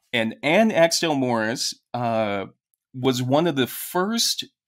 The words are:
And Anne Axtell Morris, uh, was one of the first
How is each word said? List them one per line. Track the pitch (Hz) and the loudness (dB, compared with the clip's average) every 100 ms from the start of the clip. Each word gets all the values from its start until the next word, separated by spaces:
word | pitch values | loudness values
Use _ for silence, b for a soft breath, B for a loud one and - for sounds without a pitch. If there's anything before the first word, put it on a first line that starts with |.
| _ | _
And | 120 113 - | -2 -2 -2
Anne | 139 175 226 | 0 2 4
Axtell | 165 165 - 170 | 4 4 4 0
Morris, | 139 127 117 110 - - - _ | 0 0 0 0 -2 -6 -8 _
uh, | 120 120 113 107 101 95 - _ _ _ | -6 -2 0 0 -2 -6 -12 _ _ _
was | 131 131 123 | -2 0 0
one | 127 139 175 | 2 2 2
of | 139 | 0
the | 120 | -2
first | - - 180 190 233 - - - _ | -2 -6 -2 -2 0 -2 -2 -8 _